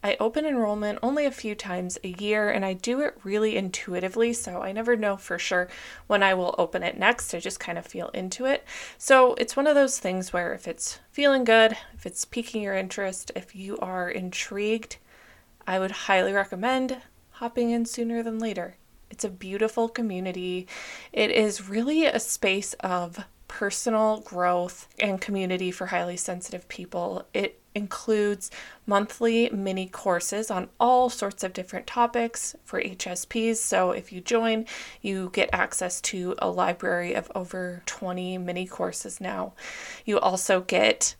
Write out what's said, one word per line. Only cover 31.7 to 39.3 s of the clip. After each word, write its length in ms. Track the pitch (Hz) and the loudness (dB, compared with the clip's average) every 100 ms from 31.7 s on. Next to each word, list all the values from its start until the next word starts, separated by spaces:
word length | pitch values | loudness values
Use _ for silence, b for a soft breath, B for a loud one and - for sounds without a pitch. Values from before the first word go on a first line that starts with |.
| 190 - | -8 -6
topics 720 | - 240 240 233 233 - - | 2 2 2 -2 -4 -8 -10
for 160 | - 196 | -8 -4
H 260 | - 185 - | -4 -6 -8
S 200 | 180 - | -6 -4
Ps. 340 | 233 226 226 | 0 0 0
So 320 | - 190 185 | 2 2 2
if 220 | - - | 0 -6
you 80 | 180 | -12
join, 440 | 180 240 226 220 226 B B B | 0 2 2 0 -2 B B B
you 280 | 208 190 185 | -6 -4 -4
get 160 | 190 196 | 0 2
access 480 | 185 - - 185 - | 2 0 -2 -4 -4
to 340 | - 190 180 - | -4 -4 -4 -2
a 100 | 190 | -2
library 640 | 180 180 180 - 175 175 - | 2 0 0 0 0 0 -2
of 140 | 185 - | -4 -8
over 480 | 180 185 180 180 - | -8 -8 -8 -8 -10
twenty 520 | - 185 180 180 185 | -8 -6 -4 -4 -4
mini 280 | 180 180 185 | -4 -6 -6
courses 540 | - 180 180 202 185 | -4 -4 -4 -10 -8
now. 320 | 185 | -8